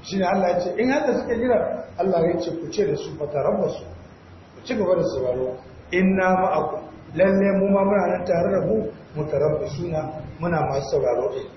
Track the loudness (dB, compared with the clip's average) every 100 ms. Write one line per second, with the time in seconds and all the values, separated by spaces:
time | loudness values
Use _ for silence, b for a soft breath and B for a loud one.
0 | -6 -2 0 2 2 2 0 0 2 2
1 | 2 0 -2 -2 2 2 2 -4 -10 -2
2 | 0 2 2 0 -2 -6 -6 -2 0 0
3 | -6 -8 -4 0 0 0 -2 -4 -12 -16
4 | -20 -20 -20 -20 -20 -18 -6 -2 2 2
5 | 0 -2 -2 -2 -4 -6 -14 -20 -4 2
6 | 2 4 4 4 2 0 -2 -6 -10 -18
7 | -12 2 4 6 4 4 4 4 4 2
8 | 2 0 0 2 2 2 2 0 -2 -8
9 | -12 -8 -2 0 2 0 -4 -6 -4 -4
10 | -4 -10 -12 -6 -2 0 0 -2 0 0
11 | 2 0 -2 -4 -10